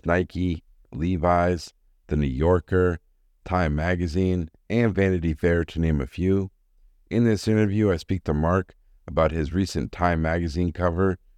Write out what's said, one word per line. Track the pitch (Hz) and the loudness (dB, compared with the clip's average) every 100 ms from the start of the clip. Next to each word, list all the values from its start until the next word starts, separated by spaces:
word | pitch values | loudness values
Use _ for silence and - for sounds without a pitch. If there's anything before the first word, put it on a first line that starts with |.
Nike, | - 87 90 87 92 82 - _ _ | -2 0 0 -4 -4 -4 -10 _ _
Levi's, | - 87 92 87 87 87 87 - - _ _ - | -6 -2 0 2 2 2 0 -6 -20 _ _ -4
The | 76 | -2
New | 71 | 0
Yorker, | 65 82 90 - 92 90 82 _ _ _ _ | 0 2 2 0 0 2 0 _ _ _ _
Time | - 90 82 | -4 -2 0
Magazine, | 73 82 90 85 82 92 90 78 - - | 0 -2 -2 -2 0 0 0 -4 -10 -4
and | 113 117 | 0 0
Vanity | 95 95 92 82 | 2 2 2 -2
Fair, | 78 87 85 | 0 0 2
to | 82 82 | 0 -2
name | 82 76 | 0 0
a | 67 | -2
few. | - 90 98 95 - _ _ _ _ - | -4 0 0 -2 -10 _ _ _ _ -4
In | 110 | 0
this | 117 104 - | 2 2 2
interview, | 110 107 101 107 | 2 2 2 2
I | 85 | 0
speak | - 95 | -2 -4
to | - | -2
Mark | 76 82 95 - - _ _ - | 0 2 0 -2 -10 _ _ -6
about | 78 78 | 0 2
his | 82 76 | 0 -2
recent | 90 92 85 62 | -2 -2 -2 -6
Time | - 87 82 | -2 0 2
Magazine | 80 85 85 76 87 | 0 -2 -2 -2 -2
cover, | 78 87 85 95 90 _ | -2 -2 0 0 -2 _